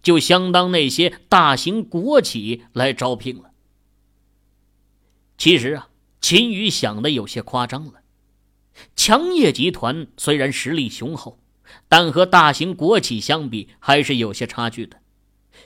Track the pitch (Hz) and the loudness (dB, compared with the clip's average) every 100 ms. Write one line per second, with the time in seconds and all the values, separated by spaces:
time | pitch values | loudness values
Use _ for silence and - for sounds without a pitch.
0 | - 165 - 180 185 180 180 175 135 135 | 2 2 4 2 4 2 2 2 0 0
1 | 170 - _ 190 156 131 170 220 190 170 | -2 -2 _ 4 4 2 -2 -6 -6 -6
2 | 226 294 175 117 107 117 - 123 135 127 | 2 2 2 -4 -8 -10 -8 -4 -2 -2
3 | 127 120 127 131 - _ _ _ _ _ | -4 -4 -8 -14 -18 _ _ _ _ _
4 | _ _ _ _ _ _ _ _ _ _ | _ _ _ _ _ _ _ _ _ _
5 | _ _ _ _ 160 170 120 151 - _ | _ _ _ _ 2 2 0 -8 -12 _
6 | _ _ - 175 240 196 214 - 110 104 | _ _ 0 0 0 -2 -4 -2 -4 -4
7 | 143 135 98 117 - 127 123 135 156 - | -4 -4 -6 -12 -8 -6 -6 -8 -14 -20
8 | _ _ _ _ _ _ _ _ - - | _ _ _ _ _ _ _ _ -16 -4
9 | - 233 349 359 196 - 175 - 120 156 | 2 2 2 2 2 2 -4 -2 -6 -6
10 | 147 - - 151 139 139 131 160 117 - | -10 -8 -2 -2 -2 -4 -6 -6 -6 -8
11 | 156 156 - - _ _ _ - _ 165 | -12 -12 -14 -20 _ _ _ -20 _ 4
12 | 170 143 185 180 151 139 175 185 165 220 | 4 2 4 6 6 2 -4 -2 0 2
13 | - 113 - 156 139 110 95 _ - 143 | 0 -6 -4 -4 -4 -10 -12 _ 0 2
14 | 139 127 110 101 117 - 117 117 113 - | 2 -2 -4 -6 -8 -6 -6 -6 -14 -16
15 | _ _ _ _ _ _ | _ _ _ _ _ _